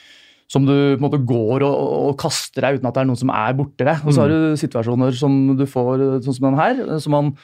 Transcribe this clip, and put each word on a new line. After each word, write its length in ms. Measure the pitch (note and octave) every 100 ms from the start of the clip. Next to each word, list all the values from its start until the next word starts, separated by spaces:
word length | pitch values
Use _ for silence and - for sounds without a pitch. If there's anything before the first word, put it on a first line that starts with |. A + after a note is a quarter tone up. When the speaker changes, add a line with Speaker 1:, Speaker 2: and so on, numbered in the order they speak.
| - - - _ _
Speaker 1:
som 180 | C#3 C#3
du 300 | C#3+ C#3+ C3+
på 80 |
en 80 | C#3+
måte 140 | C#3+ A#2+
går 360 | A#2+ A2 C3
og, 140 | C#3+ C3+
og, 340 | C3+ D3 C3+
og 60 | C#3
kaster 440 | D#3 - - -
deg 180 | B2 C#3
uten 80 | B2
at 60 |
det 80 | C3
er 20 | C3
noen 60 | A#2+
som 100 | C3
er 220 | G#2+ A2
borti 300 | C3+ C#3+ -
deg. 160 | C3 D#3+ D3
Og 60 |
så 80 | D3
har 60 | C#3+
Speaker 2:
Mm. 260 | D#3+ D#3+ D3+
Speaker 1:
du 0 |
situasjoner 580 | C3+ A#2+ A2+ B2 C3
som 440 | B2 C#3+ C#3 C3+ C3+
du 80 | C#3
får, 300 | C3 B2 C3
eh, 200 | C3+ C3
sånn 100 | B2+ B2+
som 160 | C3+ C3+
den 0 |
her, 400 | F#3 B3+ G#3+ D#3
eh, 40 |
som 120 | D3+
han 260 | D3 D3 C#3+